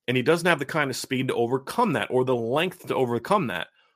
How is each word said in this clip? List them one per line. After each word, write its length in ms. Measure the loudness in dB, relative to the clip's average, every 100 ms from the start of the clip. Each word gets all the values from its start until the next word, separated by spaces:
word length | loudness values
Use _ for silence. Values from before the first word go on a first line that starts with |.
| -2
and 80 | 0
he 80 |
doesn't 240 | 2 2 2
have 120 | 2
the 60 | 0
kind 240 | -2 -2
of 60 | -4
speed 320 | -4 -2 0
to 80 | 0
overcome 580 | 0 -2 -4 0 2
that 160 | 2 0
or 140 | 0
the 120 | 2 0
length 520 | 0 0 -2 -6 -4
to 80 | -2
overcome 520 | 0 -2 0 0 0
that. 200 | -4 -8 _ _